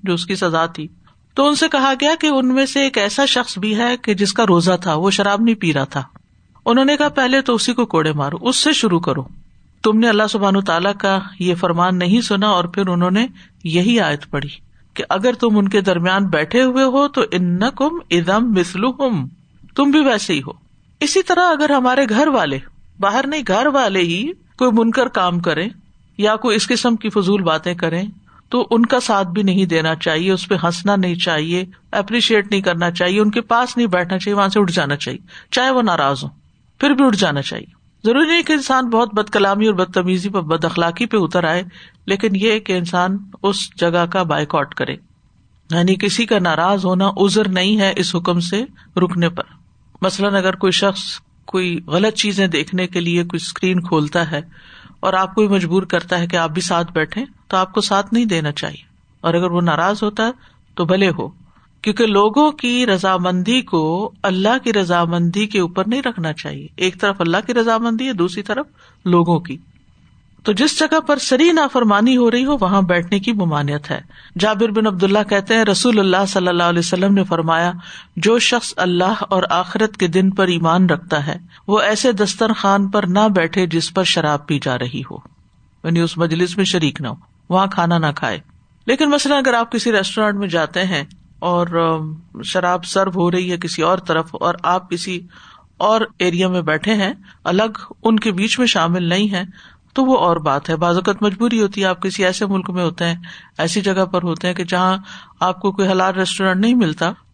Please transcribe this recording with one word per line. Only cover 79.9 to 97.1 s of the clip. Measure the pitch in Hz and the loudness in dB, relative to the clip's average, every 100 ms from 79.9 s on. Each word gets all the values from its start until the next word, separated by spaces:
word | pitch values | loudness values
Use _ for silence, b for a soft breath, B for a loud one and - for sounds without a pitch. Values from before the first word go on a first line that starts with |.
| - | 0
کے | 180 | 0
دن | 180 190 | 2 2
پر | 196 185 | 2 0
ایمان | 170 165 175 180 | 2 2 4 4
رکھتا | 151 - 156 143 | 2 -2 -4 -2
ہے، | 170 - B B | -8 -12 B B
وہ | 214 | 0
ایسے | 202 214 262 | 2 2 2
دسترخوان | 208 202 - 226 220 196 196 196 | 2 0 0 0 0 2 2 2
پر | - 175 | 0 0
نہ | 190 214 | 2 4
بیٹھے | 190 165 190 180 | 2 0 0 0
جس | 165 165 | 0 -2
پر | 190 | -2
شراب | 180 175 151 147 - | 0 0 0 0 -2
پی | 147 | -4
جا | 139 123 | -2 -4
رہی | 123 131 131 | -4 -8 -10
ہو"، | - - _ _ _ _ _ | -14 -20 _ _ _ _ _
یعنی | 160 170 | -2 0
اس | 170 160 | 0 0
مجلس | 170 160 180 175 | -2 0 -2 0
میں | |
شریک | 185 180 151 135 | -2 0 0 -2
نہ | 127 | -8
ہو، | - - _ - | -10 -16 _ -2
وہاں | 180 196 | 0 0
کھانا | 196 170 170 | 0 0 0
نہ | 156 - | 0 -2
کھائے۔ | 131 85 - _ _ _ - | -4 -6 -10 _ _ _ -2
لیکن | 262 302 | 0 2
مثلاً | 285 277 285 | 2 2 0
اگر | 269 | 2
آپ | 240 233 | 0 0
کسی | 233 233 | -2 0
ریسٹورینٹ | 208 190 - 214 202 | 0 0 -2 -2 -2
میں | 196 | -2
جاتے | 233 151 185 | -2 -2 -2
ہیں | 185 160 143 - - - | -2 -4 -6 -14 -20 -8
اور، | 175 175 175 | -2 0 0
ام، | 170 165 160 156 156 - - | 0 0 -2 -6 -12 -16 -14
شراب | - 185 180 180 | -6 -2 0 -2
سرو | 175 196 190 | -2 -2 0
ہو | 180 175 | 0 0
رہی | 180 180 | 0 -2
ہے | 175 | -4
کسی | 175 170 | -6 -2
اور | 160 185 | 0 0
طرف | - 160 160 | 0 -2 -4
اور | - 170 175 | -4 -2 -2
آپ | 170 180 180 | -2 -2 -2
کسی | 175 190 175 175 B B B B - | -8 -6 -10 -10 B B B B -2
اور | 208 220 220 - | 0 0 0 -2
ایریا | 180 175 185 | -2 0 0
میں | 185 | 0
بیٹھے | 156 156 202 | 0 -2 0
ہیں، | 214 190 | 0 -2